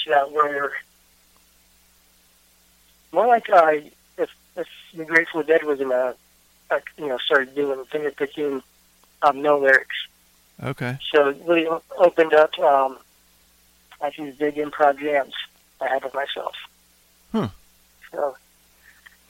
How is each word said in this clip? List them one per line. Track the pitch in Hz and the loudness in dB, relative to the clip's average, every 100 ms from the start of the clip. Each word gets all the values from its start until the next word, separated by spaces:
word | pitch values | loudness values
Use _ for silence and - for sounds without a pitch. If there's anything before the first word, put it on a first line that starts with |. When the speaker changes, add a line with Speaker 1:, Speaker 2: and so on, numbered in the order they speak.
| 156 | 0
Speaker 1:
that | 143 139 | 2 2
were | 151 147 143 139 - - _ _ _ _ _ _ _ _ _ _ _ _ _ _ _ _ _ _ _ _ _ _ | 0 0 0 -6 -8 -16 _ _ _ _ _ _ _ _ _ _ _ _ _ _ _ _ _ _ _ _ _ _
more | 165 233 | 0 4
like, | 233 - | 2 6
uh, | 196 156 151 151 _ _ - | 6 6 2 -4 _ _ -8
if, | 160 _ _ - | -8 _ _ -12
if | 165 - - | -12 -14 -20
the | 165 156 | -14 -2
Grateful | 165 170 165 | 0 0 -4
Dead | 147 160 | 0 0
was | 151 139 | 0 -4
in | 135 | -2
a, | 127 127 - _ _ _ _ _ | 0 -2 -6 _ _ _ _ _
a, | 151 - - | -6 -6 -12
you | 147 | -8
know, | 123 | -6
started | - 147 131 135 | 0 -2 -2 -4
doing | 143 131 127 | -4 -6 -8
finger | 156 147 | -6 -6
picking, | - 139 - 147 135 - _ _ _ _ _ | -6 -8 -4 -6 -6 -10 _ _ _ _ _
um, | 151 135 | 0 0
no | 147 143 | 0 2
lyrics. | 135 135 - - - _ _ _ _ - | 4 4 2 -12 -14 _ _ _ _ -10
Speaker 2:
Okay. | 123 139 123 127 - | -10 -6 -8 -8 0
Speaker 1:
So | 156 143 | 2 2
it | 143 170 | -2 -2
really | 170 160 | 0 0
o-, | 165 - - | -6 -8 2
opened | 180 170 160 151 | 2 4 4 6
up, | 156 - | 4 2
um, | 165 139 135 127 _ _ _ _ _ _ _ _ _ - | 2 4 2 -4 _ _ _ _ _ _ _ _ _ -10
like | 147 156 | -10 -8
these | 147 131 | -14 -6
big | 151 147 | -4 -4
improv | 147 143 147 139 | -8 2 2 2
jams | 147 143 120 - - _ _ _ | -2 -2 -2 -10 -14 _ _ _
I | 131 | -4
had | 135 | -4
with | 135 | -4
myself. | 135 139 - - - - _ _ _ _ _ _ | -8 -8 -8 -10 -12 -20 _ _ _ _ _ _
Speaker 2:
Hmm. | 220 127 - _ _ _ _ - | -4 -4 -8 _ _ _ _ -16
Speaker 1:
So, | - 143 - _ _ _ _ _ _ - _ | -6 -6 -8 _ _ _ _ _ _ -20 _